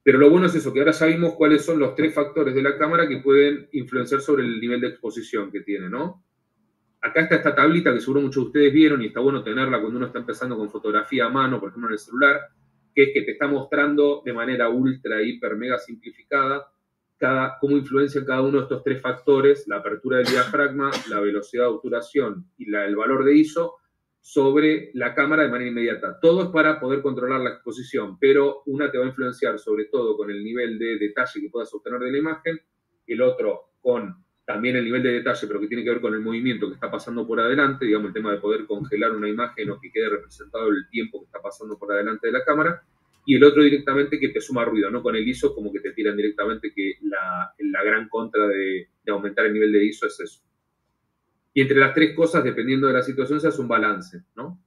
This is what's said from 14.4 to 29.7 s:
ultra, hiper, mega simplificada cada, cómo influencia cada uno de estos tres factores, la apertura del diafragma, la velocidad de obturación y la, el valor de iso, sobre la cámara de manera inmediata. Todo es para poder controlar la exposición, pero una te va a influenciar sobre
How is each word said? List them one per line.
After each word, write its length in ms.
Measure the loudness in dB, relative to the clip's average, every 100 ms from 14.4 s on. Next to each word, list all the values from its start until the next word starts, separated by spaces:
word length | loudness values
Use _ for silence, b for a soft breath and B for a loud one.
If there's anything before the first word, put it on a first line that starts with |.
| -4 0 0
ultra, 540 | 2 0 -2 -4 -2
hiper, 340 | -2 -4 -6 -6
mega 220 | -4 -6
simplificada 880 | -6 -18 -18 -20 _ -2 0 -4 -8 _ _ _ _ _
cada, 420 | 0 0 -2 -2
cómo 160 | 0 0
influencia 480 | 2 0 2 -2 -2
cada 160 | 0
uno 160 | 2 0
de 60 |
estos 200 | 0 -4
tres 180 | -4 -4
factores, 640 | -4 -2 2 4 6 4 -2
la 100 | -8
apertura 400 | -6 -8 0 0
del 80 | 2
diafragma, 680 | 0 0 0 0 0 -4 -4 -6
la 120 | -2
velocidad 420 | -2 -4 -4 0
de 60 | 0
obturación 800 | 0 -4 -6 -2 -2 -2 -6 -16 _
y 80 | -6
la, 200 | -4 -2
el 120 | -2
valor 260 | 0 2
de 100 | 6
iso, 420 | 6 4 0 -4 -6 _ _ _ _
sobre 680 | _ 2 4 4 4 0 -4
la 200 | -6 -4
cámara 300 | -2 0 2
de 60 | 2
manera 200 | 0 -4
inmediata. 500 | -2 -2 -4 -8 2
Todo 240 | 4 4
es 60 | 2
para 320 | 2 2 0
poder 200 | -2 -2
controlar 380 | -2 -2 -2 -2
la 120 | -2
exposición, 680 | -6 -12 -12 -6 -6 -6 2
pero 440 | 4 6 4 -2 -8
una 260 | -4 -2
te 60 | -2
va 80 | -4
a 20 |
influenciar 500 | -4 -6 -2 -4 -4
sobre 280 | -4